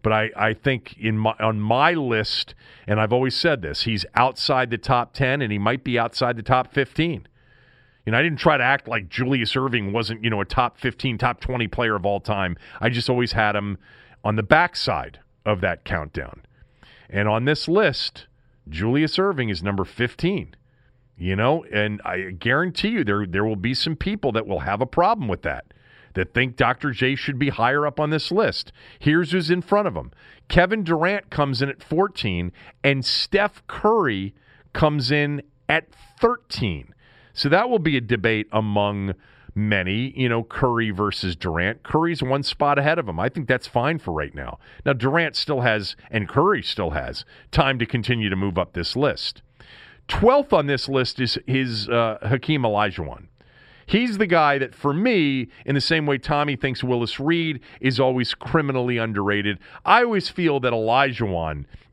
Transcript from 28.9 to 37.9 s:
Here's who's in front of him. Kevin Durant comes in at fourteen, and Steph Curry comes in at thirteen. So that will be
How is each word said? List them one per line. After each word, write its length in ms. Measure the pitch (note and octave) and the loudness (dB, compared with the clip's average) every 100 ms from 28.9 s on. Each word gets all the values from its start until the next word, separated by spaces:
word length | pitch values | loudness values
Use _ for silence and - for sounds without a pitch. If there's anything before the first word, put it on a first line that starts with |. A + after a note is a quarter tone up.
| - | -2
Here's 320 | D3 D#3+ D#3 | 2 4 2
who's 200 | F#3 D#3+ | 0 2
in 120 | F3+ | 0
front 240 | - G3+ F#3+ | 2 2 2
of 80 | |
him. 160 | E2+ - - - - - | -4 -8 -16 -20 -20 0
Kevin 340 | - F3+ A3 | 4 4 2
Durant 480 | E3 D#3+ F3 G3+ - | 0 2 2 0 -4
comes 320 | - C#3 A#2+ | -2 -2 0
in 60 | C#3 | -2
at 140 | - | -4
fourteen, 680 | - D#3 G3 - G#2+ F2 F2 - - - | -2 0 0 -2 -4 -2 -4 -8 -20 -2
and 220 | C#3 C3+ | 0 0
Steph 600 | - - - G3 G#3 - - | 0 -2 0 0 0 -4 -14
Curry 640 | - G#3+ A3+ D3+ G2 G2 - _ - - | 0 2 4 2 -2 -6 -10 _ -20 -12
comes 400 | - D#3 D3 B2 | 0 2 2 0
in 300 | D3 D3 C#3+ - _ - | 0 0 -4 -10 _ -2
at 200 | D#3 - - - - | -2 -2 -14 -20 0
thirteen. 720 | A#3 A#3+ - - G#2 D2+ - _ _ - _ | 2 2 -6 -4 -4 -4 -10 _ _ -20 _
So 140 | - C#3+ | -4 2
that 180 | F3 B3 | 2 4
will 100 | A3+ | 0
be 180 | D#3+ | 2